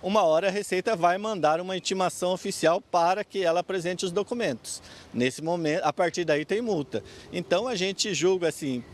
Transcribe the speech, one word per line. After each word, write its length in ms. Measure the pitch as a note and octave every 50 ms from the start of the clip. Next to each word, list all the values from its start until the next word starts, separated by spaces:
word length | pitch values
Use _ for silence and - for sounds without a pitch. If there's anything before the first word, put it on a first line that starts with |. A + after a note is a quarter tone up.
uma 220 | - F3+ G3+ G#3+ G3
hora 240 | E3 D#3 E3 F3+ G3
a 40 |
Receita 440 | F#3 G#3 G3 - - F#3 F3+ A#3 A3+
vai 220 | F3+ E3 F3 F3 F#3+
mandar 440 | G#3 A3 A3 F#3+ D3 D3 D#3 E3
uma 160 | F3+ F#3 F#3+ F3+
intimação 560 | F3 - G3 F#3+ F#3 F3 - - - F3+ F#3
oficial 480 | F3+ - G3 F#3+ - - D#3+ E3+ G3
para 420 | - _ - F3 E3 E3+ F#3+ G#3 G3
que 200 | _ - F#3+ F#3+
ela 160 | E3 E3 F3
apresente 440 | E3+ - F#3+ F#3+ D#3+ F3 F#3 E3+ -
os 80 | F#3
documentos. 720 | E3+ G3+ G3+ - B3 A#3+ A3+ E3 C3 A2 - - - - - - - - - - -
Nesse 280 | - B2 C3 B2+ -
momento, 420 | D3 D#3+ F3 F3 E3 D3+ D3+ F3+ -
a 100 | D3+ C#3+
partir 320 | - F#3 E3+ - F3+ F3
daí 180 | D#3 D3+ C#3+ D3+
tem 180 | - F#3+ G#3+
multa. 420 | B3 A#3 G3+ D#3+ C#3+ - - A2 - - - - - -
Então 360 | - F3 F3 - F3 F3 A3+ C4
a 80 | B3
gente 380 | F#3 F#3 G3 G3 - - A3 F#3
julga 340 | C3+ D3+ F#3 F#3+ F#3 F3 D#3+
assim 340 | D3 - E3 C#3 B2+ B2 A#2+ -